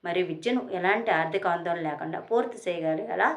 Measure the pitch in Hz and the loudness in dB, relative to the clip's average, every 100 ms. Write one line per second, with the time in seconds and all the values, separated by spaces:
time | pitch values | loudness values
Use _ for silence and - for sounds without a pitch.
0 | 180 175 175 160 233 254 - 185 180 220 | 0 0 0 0 0 0 0 0 2 2
1 | 226 165 165 196 190 170 170 170 160 147 | 4 2 2 0 0 0 0 -2 -2 -4
2 | 160 165 - 233 254 - - 170 160 160 | -6 -6 0 0 0 -4 -4 -2 0 -2
3 | 226 180 226 | -2 0 0